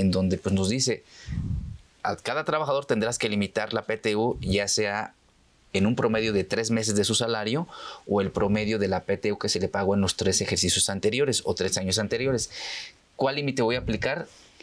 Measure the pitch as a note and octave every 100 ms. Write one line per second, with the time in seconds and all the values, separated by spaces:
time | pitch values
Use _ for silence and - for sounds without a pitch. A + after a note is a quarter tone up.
0 | F#2+ F#2+ F#2+ F2+ G2 F#2+ F#2+ B2+ B2 -
1 | - - - - - - - - - _
2 | - G#2 - C#3 D#3 D#3 D3 C#3 C#3 A2+
3 | A2 A#2+ A#2 G#2 G2 A2 G#2+ A2+ - A2
4 | A2 G#2 A#2+ - F#2+ G2 G2+ - G#2 G#2
5 | A2 - _ _ _ _ _ F#2+ G2+ C3
6 | A#2+ A2 A2 G2+ F#2 G#2 A2 A2+ A2 G#2
7 | G2+ A2 A#2 A2 G#2+ C#3 F3 - - -
8 | - G2+ G2 - G2+ G#2+ G#2+ A2 G2 F#2
9 | - G2 G#2+ G2+ G#2 F2+ F#2 - F#2+ G2+
10 | F#2+ - F#2 F#2 - F#2 F#2 - - G2
11 | G#2 A#2+ C#3+ A2 - G#2+ F#2 F#2+ F#2+ F#2+
12 | G#2 A#2 C3 B2 - - - - - -
13 | _ - C3 C#3+ C#3+ C3 A#2 B2 A2+ A2
14 | - D#3 - - - -